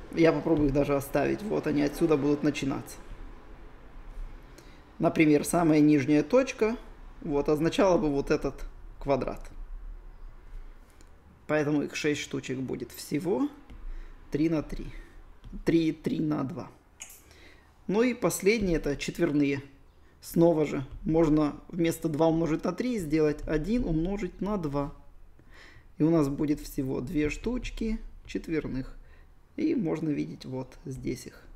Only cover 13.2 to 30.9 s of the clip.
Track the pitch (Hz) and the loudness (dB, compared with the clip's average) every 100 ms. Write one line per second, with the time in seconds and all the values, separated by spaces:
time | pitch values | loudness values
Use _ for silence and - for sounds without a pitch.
13.2 | 175 247 294 - - - - - - - | 0 0 -2 -4 -18 -14 -10 -10 -12 -16
14.2 | - 147 165 156 - - 143 - - - | -6 0 0 0 -2 -8 -10 -12 -16 -20
15.2 | - - - - - 165 156 156 127 156 | -20 -20 -14 -4 2 2 2 -2 -4 -2
16.2 | 156 151 135 - - - _ - - - | 0 0 -4 -6 -12 -18 _ -20 -20 -20
17.2 | - - - - _ _ - 202 254 233 | -20 -20 -20 -20 _ _ -2 2 2 2
18.2 | 175 - 190 226 190 151 147 139 - - | -2 2 2 2 2 0 0 -2 -4 0
19.2 | 170 147 139 135 - - - - - - | 2 4 2 0 -6 -20 -20 -20 -20 -20
20.2 | - 165 170 156 147 147 131 - - 160 | -2 6 6 6 2 -2 -6 -6 0 4
21.2 | 160 151 147 - - 175 165 165 160 151 | 6 4 2 -2 -8 -2 0 0 -2 2
22.2 | 165 160 151 165 269 277 247 226 151 156 | 4 4 2 0 -2 -2 -2 -2 0 2
23.2 | 151 151 - 156 180 247 202 160 175 202 | 2 0 -2 -2 0 0 0 0 0 -2
24.2 | 180 - 190 208 151 143 143 - - - | -6 -4 -4 -2 -2 -2 -4 -8 -20 -20
25.2 | - - - - - - - - 156 165 | -20 -20 -20 -20 -20 -20 -16 0 4 4
26.2 | 139 143 151 147 - - 131 139 127 151 | 2 0 -2 -2 -4 -6 -4 -4 -4 -2
27.2 | 147 - 226 247 - - 226 226 - - | -2 -2 -4 -4 -6 -6 -4 -4 -8 -16
28.2 | - - - 156 - 131 127 - - - | -10 -8 -4 -4 -4 -6 -8 -14 -20 -20
29.2 | - - - - 311 254 160 160 156 147 | -20 -20 -16 -4 0 0 0 -2 -2 -2
30.2 | 156 - 135 131 127 - 143 | -6 -10 -10 -10 -10 -12 -12